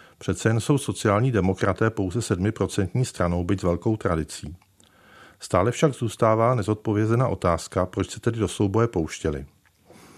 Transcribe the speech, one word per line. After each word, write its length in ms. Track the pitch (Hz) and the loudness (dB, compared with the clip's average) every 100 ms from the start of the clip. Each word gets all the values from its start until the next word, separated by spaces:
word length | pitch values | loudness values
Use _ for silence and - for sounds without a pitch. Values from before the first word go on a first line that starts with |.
| - _ | -20 _
Přece 320 | - 92 113 | -6 0 0
jen 100 | 113 | 0
jsou 180 | - 143 | 2 0
sociální 540 | - 101 107 101 131 | 0 -2 2 4 4
demokraté 580 | 110 92 95 107 90 110 | 2 2 2 0 2 0
pouze 320 | - 95 117 | 0 -2 -4
sedmiprocentní 840 | - 95 101 - 95 - 92 123 127 | -2 0 0 0 -2 0 -2 -2 -4
stranou, 380 | - 87 87 | 0 0 0
byť 160 | 90 101 | 0 0
s 40 | |
velkou 340 | 87 85 117 110 | 0 0 -2 -2
tradicí. 580 | - 82 78 - 76 85 _ _ _ _ - - - _ | 0 -2 -4 -10 -14 -16 _ _ _ _ -20 -20 -20 _
Stále 320 | - 90 104 | 0 2 2
však 220 | - 156 | 2 0
zůstává 600 | 127 113 - 113 110 117 123 | 0 -6 2 2 4 4 2
nezodpovězená 720 | 104 107 - 104 110 117 131 | 0 -2 0 0 2 2 0
otázka, 580 | 95 92 82 - 92 90 | 0 0 0 -2 -2 0
proč 240 | - 95 | -2 -4
se 100 | - | -2
tedy 200 | 117 113 | -4 -2
do 80 | 95 | -4
souboje 400 | - 104 107 117 | 0 0 2 0
pouštěli. 580 | 90 78 - 80 71 71 _ _ _ _ - - | 0 -4 -4 -4 -4 -10 _ _ _ _ -20 -20